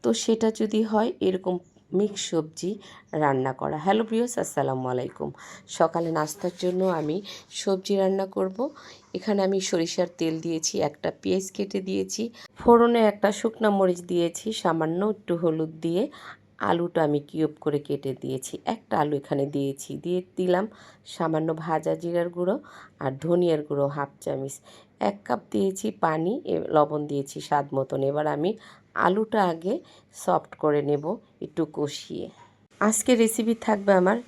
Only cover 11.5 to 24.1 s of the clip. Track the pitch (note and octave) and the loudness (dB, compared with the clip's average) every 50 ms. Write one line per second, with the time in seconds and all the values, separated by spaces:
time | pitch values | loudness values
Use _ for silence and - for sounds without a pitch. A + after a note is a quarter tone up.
11.5 | - - G3+ G3 - G3 F#3+ F#3+ F#3+ G3 F#3+ F#3+ - - A3+ A#3 - - - - | -6 -6 -6 -4 -4 -6 -4 -2 -4 -4 -4 -4 -4 -6 -6 -8 -8 -14 -20 -20
12.5 | _ - - - A#3+ A#3 A#3 A#3 A#3+ A#3 A3+ G#3+ G3+ G#3 - G3 G#3 - - A3+ | _ 0 6 8 8 10 8 6 6 6 6 4 4 4 0 0 0 2 -2 -4
13.5 | A3 - A3 G#3+ G3+ G3 F#3+ F#3 F3+ F3 F3 F3 F3+ F3 E3+ E3 E3 - - G#3+ | -2 2 2 2 4 4 4 2 2 0 -4 -2 0 0 0 0 -2 -4 -8 -6
14.5 | A3 - - F#3 D#3+ E3 D#3+ D#3 E3 F3+ G3+ G#3+ G#3 G#3 - - F3+ E3+ E3+ E3 | -6 -2 0 0 2 2 0 -2 0 0 0 -2 -2 -4 -4 -4 -2 0 2 0
15.5 | D#3 D#3+ D#3+ D#3+ D#3+ D#3+ - E3 E3 F3+ A#3+ D4 - - - - - _ _ _ | 0 0 -4 -6 -6 -6 -4 -2 0 0 0 -2 -4 -14 -18 -18 -20 _ _ _
16.5 | _ - G3+ G3+ F3 E3+ F3 F3 - E3+ D#3+ D3 D3 D3 D3 - - D#3 D#3 D3+ | _ -4 0 2 2 2 2 0 2 2 2 4 2 0 -2 -4 -2 0 0 0
17.5 | D3+ - - D#3 D3 C#3+ C#3+ - C#3+ C#3 - C3+ B2+ C3+ - C3+ C3 C3 - - | -2 -2 -4 -2 -2 -2 -2 -2 -6 -4 -4 -6 -8 -6 -6 -6 -6 -6 -6 -8
18.5 | - - - - A3+ A3+ - _ - F#3+ D3 D3 D3+ C#3 C#3 - D3 C#3 C#3 C#3+ | -12 -8 -6 -6 -6 -6 -4 _ 0 0 0 0 0 -4 -4 -2 -2 -2 -2 -2
19.5 | C#3+ C#3+ C#3 C#3 C3+ C#3 - - - D3 - F3 F3+ F3+ F3+ - _ - F#3+ F3+ | -2 -2 -2 -2 -4 -6 -10 -12 -12 -8 -4 -2 -4 -4 -4 -6 _ -2 0 2
20.5 | F3 F3+ G3+ A3 - - - - - _ _ - - - F3 D#3+ D#3+ D#3 D#3+ E3 | 2 2 0 -2 -8 -16 -20 -20 -20 _ _ -20 -6 -4 -2 0 0 0 0 0
21.5 | D#3+ D#3+ D#3+ E3 D#3+ D#3 D#3 E3 D#3+ D#3+ E3+ E3+ E3+ F3 E3+ F3 E3+ F3 F3+ F3+ | -4 -4 -2 -2 -2 -2 0 -2 -4 -2 -4 -2 -2 0 -2 -2 -2 -2 0 0
22.5 | G#3 D4 - - - - - - _ _ D3+ C3+ C3+ C3+ - E3 E3+ F3+ F3+ E3+ | 0 -2 -4 -12 -20 -20 -20 -20 _ _ -6 -6 -4 -4 0 2 2 4 4 4
23.5 | D#3+ D3+ D3 D3 D3 C#3+ C#3 C#3 C#3+ D3+ C#3 C#3 | 2 0 0 -4 -2 0 0 0 0 -4 -6 -6